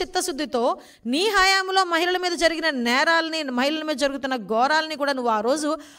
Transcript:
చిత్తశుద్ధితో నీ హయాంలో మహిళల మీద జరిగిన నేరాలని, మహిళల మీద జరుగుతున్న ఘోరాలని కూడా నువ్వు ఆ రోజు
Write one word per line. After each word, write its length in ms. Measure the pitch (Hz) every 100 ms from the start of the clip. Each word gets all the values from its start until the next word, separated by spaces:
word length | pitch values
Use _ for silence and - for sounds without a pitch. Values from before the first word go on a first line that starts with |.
చిత్తశుద్ధితో 760 | 359 370 359 277 285 247 240 370 - - 226
నీ 220 | 269 415
హయాంలో 560 | 403 381 381 381 381
మహిళల 340 | 370 339 349 359
మీద 140 | 359
జరిగిన 380 | 339 320 330 320
నేరాలని, 760 | 277 233 254 311 330 320 320
మహిళల 400 | 285 247 277 311
మీద 120 | 311 285
జరుగుతున్న 400 | 285 277 262 262
ఘోరాలని 600 | 185 226 262 311 311 311
కూడా 180 | 285
నువ్వు 180 | 269 240
ఆ 80 | 214
రోజు 380 | 220 302 294 311 -